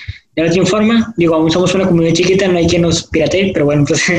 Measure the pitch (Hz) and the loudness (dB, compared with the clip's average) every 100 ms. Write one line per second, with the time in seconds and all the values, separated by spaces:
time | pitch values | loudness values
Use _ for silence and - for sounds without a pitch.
0 | - - _ - 165 180 170 214 214 233 | -14 -16 _ -4 0 0 0 0 2 0
1 | 220 - 165 160 160 170 180 190 185 170 | -2 -2 0 2 0 0 0 0 0 2
2 | 165 165 185 190 196 180 165 175 170 165 | 2 0 0 0 0 0 0 0 0 -2
3 | - 160 143 180 196 180 143 147 143 156 | -4 -2 -2 0 -2 0 0 0 0 0
4 | - | -2